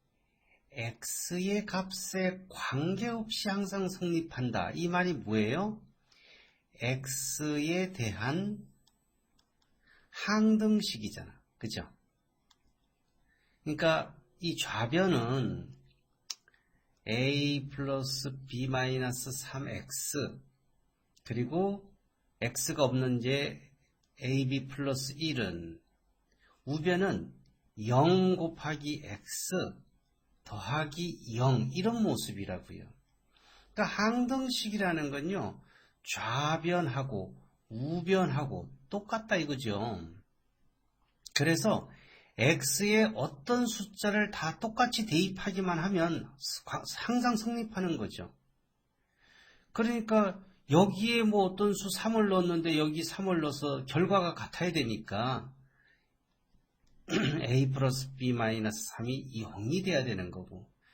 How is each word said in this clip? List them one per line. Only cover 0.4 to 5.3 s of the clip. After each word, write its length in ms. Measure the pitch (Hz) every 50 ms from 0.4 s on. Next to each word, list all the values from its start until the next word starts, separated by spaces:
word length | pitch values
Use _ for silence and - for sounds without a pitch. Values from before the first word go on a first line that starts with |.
| _ _ _ _ _ _
X의 960 | - 120 113 117 - - - - - - - - 175 180 185 196 202 208 208
값에 800 | - 185 190 190 - - - - - - 185 185 185 185 - - -
관계없이 1000 | - - - - 127 139 151 175 196 196 233 240 233 226 214 220 - - - 208
항상 400 | 190 202 202 190 196 196 190 180
성립한다. 800 | 185 - 180 175 170 165 165 - - 123 127 120 107 98 87 - -
이 100 | 156 175
말이 260 | 175 175 180 180 180
뭐예요? 720 | 160 120 101 104